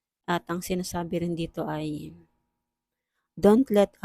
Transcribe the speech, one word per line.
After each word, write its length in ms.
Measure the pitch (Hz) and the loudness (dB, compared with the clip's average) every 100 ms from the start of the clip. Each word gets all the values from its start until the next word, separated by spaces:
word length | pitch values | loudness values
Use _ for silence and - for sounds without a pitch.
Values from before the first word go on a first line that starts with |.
| _ _ - | _ _ -4
At 160 | 170 - | -4 -4
ang 160 | 175 | -6
sinasabi 640 | - 185 180 175 170 170 175 | -4 -4 -4 -6 -4 -4 -2
rin 80 | |
dito 320 | 165 165 - 156 | -4 -6 -6 -6
ay, 480 | 151 156 151 156 170 _ _ _ _ _ _ _ _ _ _ _ | -6 -6 -8 -12 -18 _ _ _ _ _ _ _ _ _ _ _
"Don't 400 | - 196 220 - | 2 6 6 4
let 240 | 202 196 _ | 2 2 _